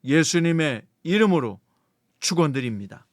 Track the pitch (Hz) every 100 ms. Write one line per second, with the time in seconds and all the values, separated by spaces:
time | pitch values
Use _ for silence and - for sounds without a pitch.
0 | 131 151 156 175 170 165 156 117 - _
1 | 160 202 214 175 120 95 _ _ _ _
2 | _ _ - 170 156 135 123 104 98 -
3 | _